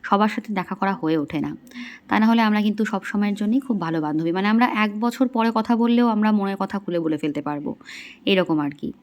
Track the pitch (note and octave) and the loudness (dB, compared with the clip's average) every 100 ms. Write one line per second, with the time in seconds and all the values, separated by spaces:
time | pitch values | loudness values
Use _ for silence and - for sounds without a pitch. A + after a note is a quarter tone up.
0 | - G3+ G#3+ G#3+ G#3+ F#3+ F3 F#3+ G3 F#3+ | 2 2 2 0 -6 -6 -6 -2 -2 -2
1 | D#3 D#3+ C#3+ D3+ C#3+ D#3+ - - - - | 0 -2 -2 -4 -6 -8 -14 -16 -16 -18
2 | - - A3 A#3 G#3+ G#3+ G#3+ G#3 G#3+ F#3+ | -2 2 4 4 4 2 0 0 -2 -2
3 | - G#3 G#3 G3+ G#3 B3+ - G#3+ E3 E3 | -4 -2 -2 -2 0 0 0 -4 -2 -2
4 | D#3 D3+ E3 F3+ G3+ A3 B3 G#3+ G#3+ G#3 | 0 -2 0 0 2 4 2 2 -2 0
5 | A#3+ A#3 B3+ A3+ A3+ A3+ A3 A#3 A#3 A#3 | -4 0 0 2 0 0 0 2 4 4
6 | A#3+ G#3+ G#3+ G#3+ G3 G3 G3 G3 G3 F3 | 4 2 2 2 0 -2 -4 -4 -2 -2
7 | D#3+ D3+ D#3 D3 D3 D3 D3 - - - | 0 -2 -2 -4 -6 -6 -6 -10 -14 -18
8 | - - - F#3+ E3+ D#3 C#3+ C#3+ D3 - | -18 -8 0 2 2 0 0 -4 -10 -10